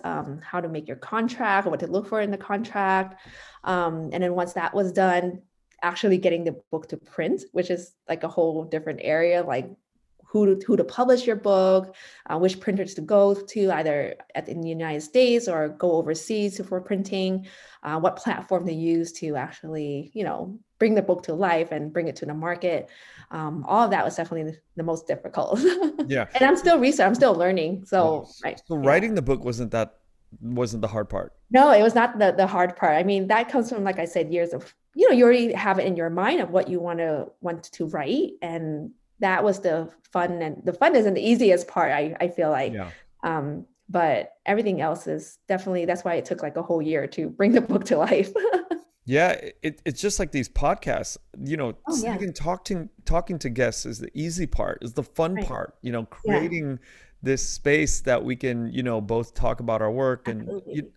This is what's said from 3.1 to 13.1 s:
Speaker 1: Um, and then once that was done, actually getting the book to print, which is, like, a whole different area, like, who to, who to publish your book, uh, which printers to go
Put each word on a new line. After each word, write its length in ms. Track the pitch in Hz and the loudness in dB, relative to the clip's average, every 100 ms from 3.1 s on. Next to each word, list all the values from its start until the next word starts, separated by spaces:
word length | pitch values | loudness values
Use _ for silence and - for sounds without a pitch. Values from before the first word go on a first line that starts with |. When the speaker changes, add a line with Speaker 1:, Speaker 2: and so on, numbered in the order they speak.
| - - - - - - | -8 -20 -20 -20 -10 -4
Speaker 1:
Um, 440 | 180 175 160 160 | -2 -2 -4 -6
and 100 | 170 | -2
then 120 | 180 180 | -2 0
once 180 | 180 | -4
that 200 | 180 170 | -4 -2
was 180 | 202 185 | 0 0
done, 500 | 185 190 180 180 180 - _ _ _ | 2 4 2 0 -6 -14 _ _ _
actually 360 | 175 180 214 185 | -4 0 2 4
getting 260 | 185 170 | 2 0
the 160 | 165 - - | -2 -6 -8
book 160 | 160 160 | -8 -8
to 80 | 156 | -14
print, 460 | - - 165 381 - | -10 -4 -2 -4 -4
which 180 | 180 180 | -4 -2
is, 220 | 175 - _ - | -4 -8 _ -8
like, 160 | 165 | -6
a 40 | 165 | -4
whole 360 | 180 165 160 160 | 0 0 0 -4
different 340 | 156 160 147 | -6 -6 -6
area, 420 | - 156 170 175 | -2 2 2 2
like, 260 | 170 131 180 - _ _ _ _ _ | 0 -4 -6 -12 _ _ _ _ _
who 140 | 214 202 190 | 2 4 4
to, 80 | - | 2
who 100 | 196 | 2
to 60 | |
publish 420 | - - 254 247 247 | 2 2 4 4 2
your 120 | 214 | 0
book, 580 | 214 190 190 190 190 - - - - | 2 4 6 4 2 -10 -20 -16 -8
uh, 80 | 160 | 0
which 220 | 185 185 | 0 0
printers 340 | - 196 185 | -2 -2 -4
to 80 | - | -8
go 320 | 156 | 2